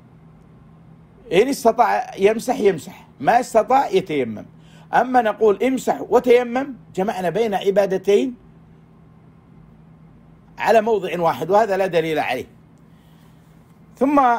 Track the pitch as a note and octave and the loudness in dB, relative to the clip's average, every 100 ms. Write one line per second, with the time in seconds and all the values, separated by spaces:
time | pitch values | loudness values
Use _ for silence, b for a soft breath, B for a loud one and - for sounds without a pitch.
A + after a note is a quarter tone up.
0 | _ _ - - _ - - - - - | _ _ -20 -20 _ -20 -20 -20 -20 -20
1 | _ _ - F3 C4 - A3+ A#3 G#3 G3+ | _ _ -2 0 0 0 0 2 0 -2
2 | - - G3 A3+ B3+ - G3+ E3 - - | -6 0 0 0 -4 -2 -2 -2 -8 -20
3 | - - D3 A#3+ - A3+ G#3+ C4 - F#3 | -20 -6 0 0 2 0 2 0 0 -2
4 | F#3+ D3 A#2 G#2 - - B B B F3 | -2 -4 -6 -8 -16 -20 B B B 2
5 | B3+ B3+ G#3+ G#3 A3 G3 B3 C4 - - | 4 0 0 2 0 2 -2 -2 -4 -6
6 | - A#3+ B3 A#3+ A#3+ B3 C#4+ A#3 - - | 0 2 4 2 2 -6 -6 -12 -10 -6
7 | G3+ F#3 F3+ F3+ A3+ F#3 F#3+ G3 G3 F#3+ | -6 -4 -4 -2 -2 -2 -2 0 0 -2
8 | G3 G#3 C4 A#3+ - - - - _ _ | 0 0 0 -8 -20 -20 -20 -20 _ _
9 | - _ - _ _ - - - - - | -20 _ -20 _ _ -20 -20 -20 -20 -20
10 | - - _ _ _ - D#3 A3 G#3+ G#3 | -20 -20 _ _ _ -4 4 4 4 0
11 | F3 F3 E3 B2+ D#3+ G3+ A3 F#3+ F#3+ E3+ | -2 -2 -2 -2 2 2 2 0 0 -2
12 | D#3+ D3+ G#2+ B2+ - - _ _ _ b | -2 -2 -4 -6 -8 -18 _ _ _ b
13 | b b b b b b b _ - - | b b b b b b b _ -20 -4
14 | C4+ C#4+ B3 | 0 2 2